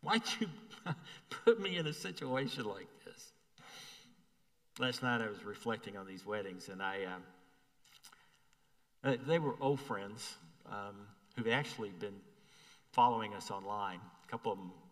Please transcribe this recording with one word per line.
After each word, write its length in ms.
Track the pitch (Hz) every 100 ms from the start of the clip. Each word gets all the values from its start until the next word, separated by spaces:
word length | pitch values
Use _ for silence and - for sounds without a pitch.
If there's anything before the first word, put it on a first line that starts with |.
Why'd 200 | 147 220 - -
you 80 | 214 - - -
<laughs> 100 | - 160 - - -
put 300 | - - 226
me 180 | 196 175
in 80 | 156
a 60 |
situation 720 | 151 190 175 131 127 139 139
like 240 | 110 98 92 -
this? 280 | - - - _ _ - - - - - - - - _ _ _ _ -
Last 240 | 127 120
night 180 | 127 120
I 80 | 113
was 160 | 101
reflecting 520 | 101 101 117 110 - 101
on 100 | 95
these 200 | 95 98
weddings, 420 | 107 98 90 -
and 140 | 95
I, 220 | 95 98
um, 180 | 95 92 90 - - _ _ _ - - - - - _ _ _ _ _ _ _
uh, 120 | 135 123 135
they 120 | 165
were 160 | 151 117
old 200 | 135 139
friends, 560 | - 107 98 107 - - - - -
um, 400 | 101 101 101 101 - - -
who've 120 | 113
actually 420 | 120 147 - 107
been 300 | 92 101 101 - - - - - - -
following 420 | - 123 117 107
us 160 | 101 -
online. 500 | 101 98 104 101 90 110 -
A 60 | -
couple 220 | 113 113
of 60 | 98
'em 140 | 92 87 -